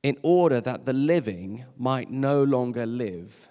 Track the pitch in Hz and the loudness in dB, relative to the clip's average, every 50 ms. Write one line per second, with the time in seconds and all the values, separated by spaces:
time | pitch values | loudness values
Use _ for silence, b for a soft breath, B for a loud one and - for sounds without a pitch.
0 | - 143 135 - - 156 175 180 175 165 135 120 110 127 123 - 127 131 131 135 | 0 0 -2 0 2 4 4 6 6 4 4 2 0 -2 -6 -4 -4 -2 -2 0
1 | 139 151 170 170 127 107 98 87 90 95 104 117 127 - - - 123 127 131 127 | 2 2 2 2 0 -2 -8 -8 -10 -12 -12 -12 -14 -18 -12 -4 -2 -2 -2 -2
2 | - - 120 135 135 139 143 143 139 139 139 123 123 123 117 120 117 113 117 123 | -4 -6 -6 -2 0 2 4 4 4 4 2 0 0 -2 -4 -4 -6 -4 -4 -6
3 | 123 104 90 85 87 101 - - - _ | -6 -6 -8 -10 -14 -16 -20 -20 -20 _